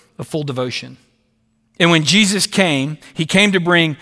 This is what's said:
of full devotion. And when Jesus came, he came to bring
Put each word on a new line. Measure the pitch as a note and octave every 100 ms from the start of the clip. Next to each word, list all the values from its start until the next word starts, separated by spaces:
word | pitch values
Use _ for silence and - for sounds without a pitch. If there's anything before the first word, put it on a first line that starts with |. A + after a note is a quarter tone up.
| _ -
of | -
full | D#3+
devotion. | C#3+ B2+ B2+ - B2+ C3 _ _ _ _ _ _ _ -
And | E3+
when | E3
Jesus | D3+ F#3+ G#3 G3+ -
came, | - F#3 C#3+ C#3 D3+ -
he | - D#3+
came | F#3+ G#3
to | F#3+
bring | E3+ F3 D#3+ C#3+